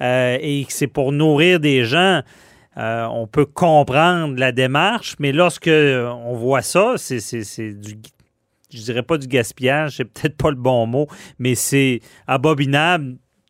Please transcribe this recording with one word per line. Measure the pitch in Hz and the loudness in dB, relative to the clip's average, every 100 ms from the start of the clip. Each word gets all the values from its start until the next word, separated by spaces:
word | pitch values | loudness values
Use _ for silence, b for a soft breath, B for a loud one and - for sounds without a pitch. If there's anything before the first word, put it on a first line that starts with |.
euh, | 127 127 123 127 | -2 0 0 -2
et | 156 143 135 | -2 -4 -6
que | |
c'est | - 143 | -4 -4
pour | - 135 | -2 -2
nourrir | 143 156 147 170 180 | 2 4 4 4 4
des | 151 135 | 2 2
gens, | 113 147 185 175 b b b b b - | 2 2 2 0 b b b b b -10
euh, | 113 113 113 | -6 -4 -6
on | 120 113 | -6 -4
peut | - 147 | 0 0
comprendre | - 180 151 139 131 170 175 156 131 | 0 4 4 4 4 2 2 -2 -2
la | 131 | -2
démarche, | 120 131 139 185 233 - - | 0 0 2 0 -2 -8 -6
mais | 143 | -2
lorsque | 139 175 - 170 | 2 2 0 2
on | 156 147 127 120 123 120 123 | 4 4 2 -2 -6 -8 -4
voit | 117 135 | 0 0
ça, | - 175 214 240 | 0 2 2 0
c'est, | - 127 | -6 -8
c'est, | - 120 | -6 -10
c'est | 104 - 110 | -10 -10 -12
du, | 104 104 107 110 _ _ _ _ _ _ | -12 -16 -18 -20 _ _ _ _ _ _
je | 120 | -14
dirais | 110 120 | -8 -6
pas | 127 160 | -2 -4
du | 131 | 0
gaspillage, | 131 117 - 127 143 156 - | 0 0 -2 0 0 -2 -6
c'est | 123 | -10
peut-être | - 156 - | -6 -6 -2
pas | 160 | -2
le | 135 | 0
bon | 123 127 113 | 0 0 0
mot, | 127 147 B B - | -2 -4 B B -6
mais | 127 123 | -2 -2
c'est | - 139 135 120 b b - | 0 2 2 0 b b -4
abominable | 131 143 147 139 139 160 180 139 127 _ _ _ | 0 2 2 2 2 2 0 -4 -12 _ _ _